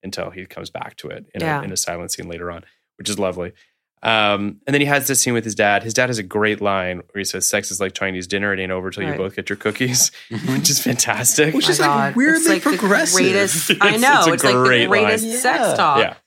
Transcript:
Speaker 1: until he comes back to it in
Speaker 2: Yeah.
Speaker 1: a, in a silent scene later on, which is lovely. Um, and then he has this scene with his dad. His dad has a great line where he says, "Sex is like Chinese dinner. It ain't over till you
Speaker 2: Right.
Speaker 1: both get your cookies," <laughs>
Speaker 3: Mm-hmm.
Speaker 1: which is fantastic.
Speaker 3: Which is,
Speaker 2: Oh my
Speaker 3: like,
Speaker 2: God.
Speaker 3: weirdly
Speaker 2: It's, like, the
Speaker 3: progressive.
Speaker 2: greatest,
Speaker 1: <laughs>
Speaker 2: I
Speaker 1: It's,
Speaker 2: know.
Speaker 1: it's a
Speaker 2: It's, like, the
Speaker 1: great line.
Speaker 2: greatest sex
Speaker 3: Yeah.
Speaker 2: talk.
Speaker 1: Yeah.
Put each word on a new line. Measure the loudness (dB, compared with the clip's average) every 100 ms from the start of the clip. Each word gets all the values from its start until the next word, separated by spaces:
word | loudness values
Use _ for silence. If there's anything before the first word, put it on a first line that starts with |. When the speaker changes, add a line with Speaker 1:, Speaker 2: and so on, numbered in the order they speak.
Speaker 1:
until | -12 -10 -10
he | -10 -16
comes | -16 -14
back | -14 -14 -14
to | -14
it | -14 -14
in | -8
Speaker 2:
Yeah. | -4 -4
Speaker 1:
a, |
in | -6
a | -6
silent | -6 -6 -8
scene | -10 -10
later | -10 -10
on, | -12 -16 _ _ _
which | -8
is | -4
lovely. | -2 -2 -8 -10 _ _ _ _
Um, | -2 0 2 0 -4 -8 -2
and | 0
then |
he | 2
has | 0 0
this | 0
scene | 0
with | 0
his | -2 0
dad. | 2 2
His | 0 -2
dad | 0
has | -2
a |
great | -4 -2 0 0
line | 0 -2 -2 -6
where | -10 -8
he |
says, | -6 -4 -2
"Sex | -2 -4
is | -4
like | -6 -4
Chinese | -4 -4 -4
dinner. | -4 -2
It | -2
ain't | -4
over | -4 -6
till | -6
you | -6
Speaker 2:
Right. | -4
Speaker 1:
both | -4 -6
get | -8
your | -4
cookies," | -4 -2 -2 2 0 0
<laughs> | -10
Speaker 3:
Mm-hmm. | -8 -2
Speaker 1:
which | 0 0
is | 0
fantastic. | 0 -2 0 0 0 2 2 2
Speaker 3:
Which | 2
is, | 2
Speaker 2:
Oh | 2
my |
Speaker 3:
like, | 2 2
Speaker 2:
God. | 2
Speaker 3:
weirdly | 2 2 2 2
Speaker 2:
It's, | 2
like, |
the | 0
Speaker 3:
progressive. | 2 2 2 2
Speaker 2:
greatest, | 2 2 0 -2 0
Speaker 1:
<laughs> | 2
Speaker 2:
I | 4 4
Speaker 1:
It's, |
Speaker 2:
know. | 4 6
Speaker 1:
it's | 6
a |
Speaker 2:
It's, | 4
like, | 2
the | 4
Speaker 1:
great | 6 4 4
line. | 4 2
Speaker 2:
greatest | 0 -2 -2
sex | 0 2 2
Speaker 3:
Yeah. | 2
Speaker 2:
talk. | 4 4
Speaker 1:
Yeah. | 2 -2